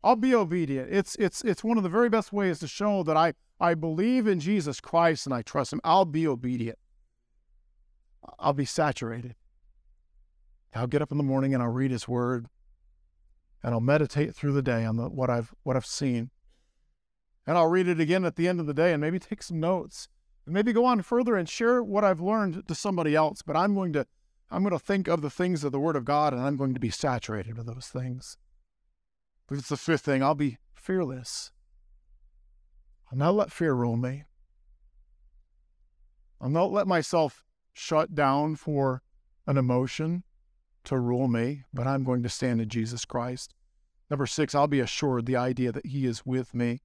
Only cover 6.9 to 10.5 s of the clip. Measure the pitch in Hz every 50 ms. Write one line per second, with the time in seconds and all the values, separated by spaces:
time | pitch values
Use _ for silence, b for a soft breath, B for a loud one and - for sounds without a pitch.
6.9 | _ _ _ _ _ _ _ _ _ _ _ _ _ _ _ _ _ _ _ _
7.9 | _ _ _ _ _ _ - - - - - 139 143 139 143 - - - 156 147
8.9 | 127 - 131 113 113 120 113 120 113 _ _ _ _ _ _ _ _ _ _ _
9.9 | _ _ _ _ _ _ _ _ _ _ _ _